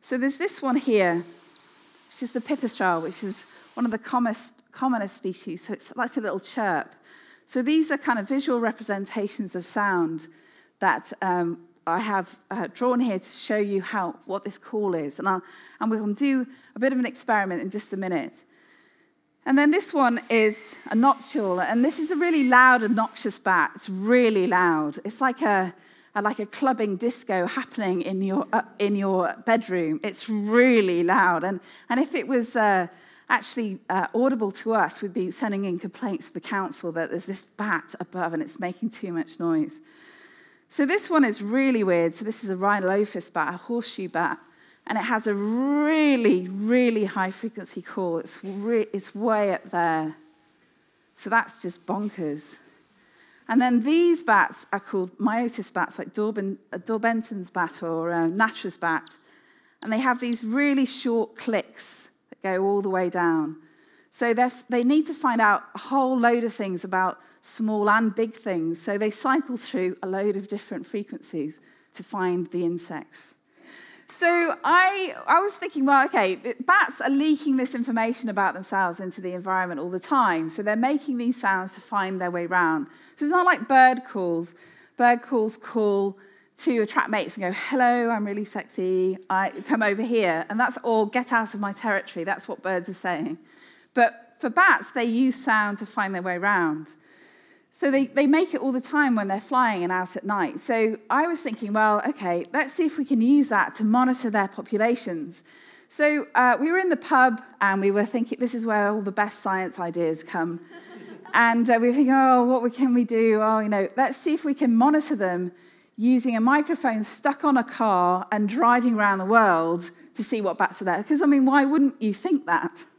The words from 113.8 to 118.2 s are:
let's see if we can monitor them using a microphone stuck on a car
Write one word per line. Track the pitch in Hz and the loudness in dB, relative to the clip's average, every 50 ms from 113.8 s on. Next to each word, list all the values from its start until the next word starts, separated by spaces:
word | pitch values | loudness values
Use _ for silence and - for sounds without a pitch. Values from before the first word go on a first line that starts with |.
| 196 - - | 0 0 0
let's | 247 269 247 262 | 0 0 0 0
see | - - 349 | -2 0 0
if | 302 330 - | -2 0 0
we | 302 277 | -4 -2
can | - 294 247 233 | 0 2 2 4
monitor | 226 247 294 302 302 302 302 302 | 6 6 6 6 4 2 0 -2
them | 202 196 185 180 175 185 175 - - - - _ _ _ _ _ - | -2 0 -2 0 -2 -4 -6 -8 -12 -20 -20 _ _ _ _ _ 0
using | 220 247 254 247 233 262 226 | 2 4 4 4 2 0 0
a | 220 | 2
microphone | 220 247 277 302 294 302 339 - - 262 226 220 | 4 4 4 4 2 0 -2 0 0 -2 0 0
stuck | 208 - - - - 285 285 - - | -4 -6 -8 -2 -2 -2 -2 0 2
on | 294 269 254 | 2 4 2
a | 240 | 2
car | - - - 233 214 190 180 180 175 180 185 | 0 -2 0 2 2 4 4 4 4 2 0